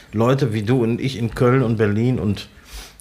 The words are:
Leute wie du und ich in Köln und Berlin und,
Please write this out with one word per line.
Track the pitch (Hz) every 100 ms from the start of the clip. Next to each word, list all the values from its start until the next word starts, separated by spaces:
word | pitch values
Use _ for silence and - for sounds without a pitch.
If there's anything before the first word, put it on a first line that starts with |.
| -
Leute | 104 117 139 131
wie | 107
du | 104 131
und | 110 117
ich | 135 101
in | 113 -
Köln | 123 131
und | 117 110
Berlin | 107 104 120 117
und, | 98 98 - - - - - -